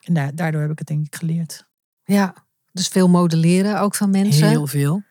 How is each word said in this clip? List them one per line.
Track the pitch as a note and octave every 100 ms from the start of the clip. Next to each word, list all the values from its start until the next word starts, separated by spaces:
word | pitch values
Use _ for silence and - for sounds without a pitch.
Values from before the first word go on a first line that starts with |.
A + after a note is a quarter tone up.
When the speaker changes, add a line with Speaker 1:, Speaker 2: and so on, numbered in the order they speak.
Speaker 1:
En | -
daar, | E3 C#3 D#3
daardoor | E3 D#3
heb | D3+
ik | D#3
het | D3+
denk | D3+ D3+
ik | -
geleerd. | E3 E3 E3 - _ _ _ _
Speaker 2:
Ja, | - G3+ F#3+ - _ _ _
dus | - F3+
veel | G3 F3+
modelleren | F3+ F3 E3 E3 F#3 G3+ G3+
ook | G3+ -
van | G3+
mensen. | G3 G3+ D3 D#3
Speaker 1:
Heel | D3+ C#3+
veel, | D3 C#3+ F#3+ -